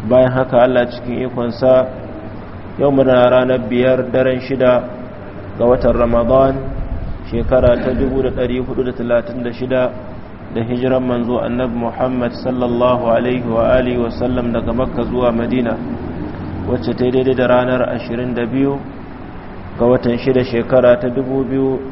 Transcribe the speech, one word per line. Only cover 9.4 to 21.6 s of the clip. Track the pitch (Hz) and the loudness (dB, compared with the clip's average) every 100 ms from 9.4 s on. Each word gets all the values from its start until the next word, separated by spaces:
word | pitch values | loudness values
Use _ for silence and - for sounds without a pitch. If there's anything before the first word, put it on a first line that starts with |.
da | 120 | -8
shida | 117 127 131 127 - - - - - - | -6 -2 0 0 -4 -12 -14 -16 -16 -8
da | 127 | -6
hijiran | 113 123 131 127 | -4 -2 0 0
manzo | 127 120 117 123 | 0 -2 0 -2
Annabi | 113 120 127 117 | -2 -2 -2 -2
Muhammad | 117 117 127 127 120 | -4 -2 -2 0 -4
sallallahu | - 131 127 123 120 123 123 117 | -4 -6 -2 -2 2 2 2 2
alaihi | 117 123 127 | 2 2 -2
wa | 120 113 117 127 | 0 0 2 2
alihi | 123 123 | 2 -2
wa | 117 | -2
sallam | 110 123 123 120 | -2 -2 0 -2
daga | 117 113 | -2 -2
Makka | 117 127 120 | -2 -2 -2
zuwa | 117 123 123 | -2 0 0
Madina | 113 117 123 117 101 - - - - - - - - 131 | 0 0 0 0 -2 -6 -8 -8 -8 -8 -8 -8 -6 -4
wacce | 123 - 113 | -2 -2 0
ta | |
yi | 127 | 0
daidai | 127 131 | 2 2
da | 123 123 | 2 4
ranar | 123 123 127 120 | 4 2 0 0
ashirin | 120 - 113 127 | -4 -6 -6 -4
da | 120 117 | -4 -2
biyu | 131 139 139 139 - - - - - - - - - | 0 0 -2 -8 -14 -16 -14 -14 -14 -14 -14 -14 0
ga | |
watan | 120 127 123 120 | 2 4 2 0
shida | 135 127 | 2 0
shekara | 123 117 104 127 123 120 | 2 -2 2 4 6 4
ta | 123 | 2
dubu | 123 131 135 | -2 -2 -2
biyu | 123 135 | -2 0